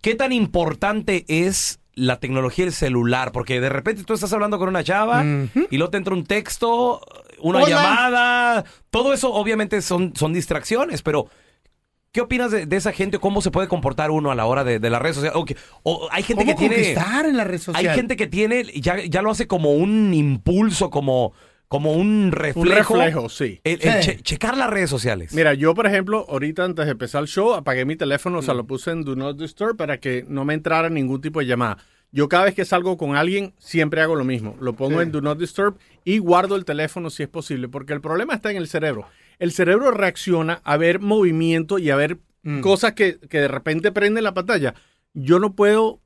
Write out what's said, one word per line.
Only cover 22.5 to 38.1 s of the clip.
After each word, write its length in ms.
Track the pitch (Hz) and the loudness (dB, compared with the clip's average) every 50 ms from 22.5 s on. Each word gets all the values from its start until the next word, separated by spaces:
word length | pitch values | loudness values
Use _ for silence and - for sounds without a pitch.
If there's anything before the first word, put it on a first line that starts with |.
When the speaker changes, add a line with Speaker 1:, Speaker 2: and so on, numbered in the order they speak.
| 131 170 | -2 2
Speaker 3:
Un 80 | 165 175 185 208 214 - 220 175 | 2 4 6 6 4 4 4 2
reflejo, 280 | 170 165 156 160 113 113 | 2 2 0 -2 -6 -6
sí. 320 | - - 147 117 95 - _ | -6 -4 -6 -6 -6 -6 _
Speaker 1:
El, 160 | 156 170 165 - | -4 -4 0 2
el 200 | - 226 202 170 | 2 4 4 2
Speaker 2:
Sí. 80 | 160 | 2
Speaker 1:
che-, 120 | - 101 - | 0 -2 -6
checar 340 | - 156 - - 220 247 | -6 -6 -4 -4 -4 -2
las 140 | 269 262 233 | -2 -2 -2
redes 200 | 214 202 185 151 | 0 -2 -2 -2
sociales. 420 | 139 127 104 120 110 92 85 82 - | -2 -2 -2 -2 -4 -4 -6 -6 -2
Speaker 3:
Mira, 220 | 156 165 151 143 | 2 2 4 4
yo, 200 | 135 143 160 165 | 4 2 2 2
por 120 | 196 226 | 2 2
ejemplo, 380 | 202 202 196 190 185 214 220 202 - | 2 2 0 0 0 -2 -2 -2 -4
ahorita 340 | 147 135 135 151 160 175 180 | -4 -4 -4 -4 -2 -2 -2
antes 220 | 185 175 160 151 | -2 -2 -2 -2
de 80 | 151 135 | -2 -2
empezar 300 | 110 127 117 - 143 147 | -4 -6 -6 -4 -4 -4
el 60 | 151 | -2
show, 260 | - 190 202 233 240 | -2 0 2 2 2
apagué 300 | 180 143 147 131 127 127 | 0 0 -2 -2 0 0
mi 120 | 135 156 | -2 -2
teléfono, 420 | 160 165 139 139 143 - 185 175 170 | -2 -2 -2 -2 -2 -2 -2 -4 -4
o 40 | 143 | -2
sea, 120 | 131 139 | -2 -2
Speaker 1:
Mm. 40 | 123 | -2
Speaker 3:
lo 80 | 117 | -2
puse 240 | 117 131 131 - - 170 | -6 -8 -6 -6 -6 -6
en 100 | 165 156 | -4 -4
Do 140 | 143 131 | -4 -4
Not 200 | 127 135 143 143 143 | -4 -4 -6 -6 -8
Disturb 380 | 160 156 - _ 208 220 226 | -10 -12 -8 _ -4 -4 -2
para 220 | 214 170 143 143 127 | -4 -4 -4 -4 -4
que 260 | - 135 127 127 123 - | -4 -4 -4 -4 -4 -6
no 160 | 139 139 135 | -6 -4 -2
me 100 | 143 151 | -2 -2
entrara 340 | 156 151 170 160 160 165 165 | -2 -2 0 0 0 0 0
ningún 320 | 165 151 135 127 135 135 | 0 0 -2 -2 -2 -4
tipo 200 | 139 151 151 160 | -6 -4 -4 -2
de 60 | 147 | -2
llamada. 320 | 123 123 120 123 113 101 - - _ _ _ _ _ - | 0 0 0 0 -2 -2 -6 -12 _ _ _ _ _ 0
Yo 160 | 139 147 143 | 0 0 4
cada 160 | 175 175 190 | 4 4 4
vez 100 | 202 196 | 4 2
que 100 | - 185 | 0 -2
salgo 320 | 180 - 180 175 190 185 | 0 0 0 2 0 -2
con 200 | 165 165 143 139 | -2 -2 -2 0
alguien, 380 | 143 156 175 190 202 202 185 _ _ | 0 2 2 0 -2 -4 -6 _ _
siempre 440 | _ - - 165 156 156 147 156 160 | _ -4 0 0 0 2 2 0 2
hago 120 | 156 165 | 2 2
lo 80 | 151 131 | 0 0
mismo. 320 | 127 131 120 110 107 110 127 | -2 -2 -2 -4 -8 -10 -6
Lo 140 | 135 127 113 | -6 -6 -4
pongo 240 | 113 135 135 147 165 | -2 -2 0 0 0
Speaker 2:
Sí. 40 | 170 | 0
Speaker 3:
en 60 | 165 | 0
Do 100 | 151 151 | -2 -4
Not 180 | 139 147 151 151 | -2 -2 -2 -4
Disturb 400 | 175 170 - - 196 208 196 - _ _ _ _ _ | -6 -8 -4 -2 -2 -2 -2 -4 _ _ _ _ _
y 140 | 180 190 220 | 0 0 0
guardo 360 | 202 170 175 175 185 190 202 | 4 4 4 4 4 2 -2
el 100 | 196 185 | -4 -2
teléfono 460 | - 151 147 156 151 - 180 170 160 | -4 -4 -4 -4 -4 -4 -8 -10 -10
si 140 | - - 151 | -8 -8 -10
es 40 | 135 | -8
posible, 380 | _ 165 151 - 151 127 123 120 | _ -12 -8 -8 -6 -6 -6 -8
porque 240 | 123 143 135 139 147 | -10 -12 -8 -8 -8
el 80 | 147 | -8
problema 340 | 143 151 | -6 -4